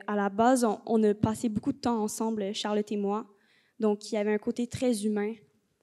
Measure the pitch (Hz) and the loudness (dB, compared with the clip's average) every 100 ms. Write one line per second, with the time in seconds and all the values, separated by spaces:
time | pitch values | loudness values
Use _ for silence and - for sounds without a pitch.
0 | - 208 202 196 233 262 233 196 - 226 | -4 -2 0 4 4 6 2 0 0 4
1 | 208 208 226 214 - 214 285 - 240 226 | 4 2 0 0 -4 -4 -4 -4 -2 -2
2 | 214 - 226 220 196 220 214 208 208 208 | -2 -2 -4 -2 -4 -4 -2 -2 -2 -2
3 | 196 208 - _ _ _ _ - 214 208 | -2 -4 -6 _ _ _ _ -2 0 0
4 | - 214 208 214 240 240 240 - 254 214 | -2 -2 0 0 -2 -4 -4 -2 0 0
5 | 214 208 208 226 _ _ _ _ | 0 -2 -2 -6 _ _ _ _